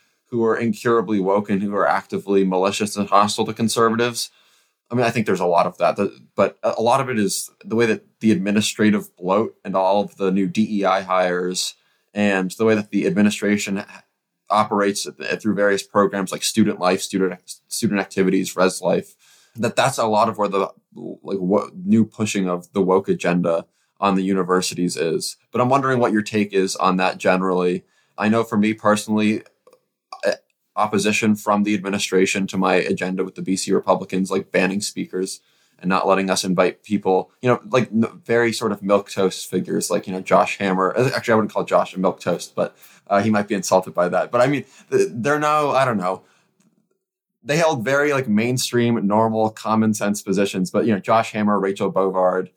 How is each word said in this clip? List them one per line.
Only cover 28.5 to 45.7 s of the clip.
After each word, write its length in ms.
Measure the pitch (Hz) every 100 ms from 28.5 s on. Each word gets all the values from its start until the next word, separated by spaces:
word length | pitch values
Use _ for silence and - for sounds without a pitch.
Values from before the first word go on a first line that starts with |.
| 107
me 160 | 107
personally, 680 | 110 107 104 - 107 107 107 - _ _ _ _ _ _ - 101
uh, 60 | - _ _ _
opposition 600 | - 107 107 104 107 113
from 300 | 104 110 104
the 100 | 104
administration 720 | 107 95 98 - 95 95 101 95
to 100 | 98
my 200 | 95 92
agenda 480 | - 98 92 95
with 100 | 92
the 80 | -
B 140 | 90 95
C 160 | -
Republicans, 580 | 95 - 92 95 92 95
like 220 | 98 -
banning 280 | - 92 98
speakers 600 | 104 - 90 92 95 - _ _ _ _
and 100 | 90
not 180 | 95 95
letting 240 | 95 95
us 140 | 92
invite 380 | 98 90 90 -
people, 480 | - 101 98 92 - _
you 60 | 127
know, 120 | 120 -
like, 220 | 127 113
n-, 320 | 110 110 -
very 280 | - 117 117
sort 200 | 110 110
of 80 | 101
milquetoast 680 | 98 101 - - 95 - -
figures, 420 | 92 87 90 -
like, 160 | - -
you 60 |
know, 60 | 92
Josh 360 | 92 92 104 -
Hammer. 400 | 98 92 92 -
Uh, 140 | 127
actually, 180 | 117 120
I 20 |
wouldn't 180 | 110 104
call 120 | 101
Josh 280 | 87 92 90
a 60 | 92
milquetoast, 560 | 92 - 92 87 -
but, 200 | - 95 - - - -
uh, 120 | 101
he 100 | 110
might 180 | 107 104
be 60 |
insulted 380 | 104 - 92 -
by 160 | - 87
that. 220 | 90 87
But 100 | 120
I 60 | 127
mean, 180 | 143 - - _
th-, 180 | 131 95
they're 300 | 123 139 147
now, 320 | 151 151 147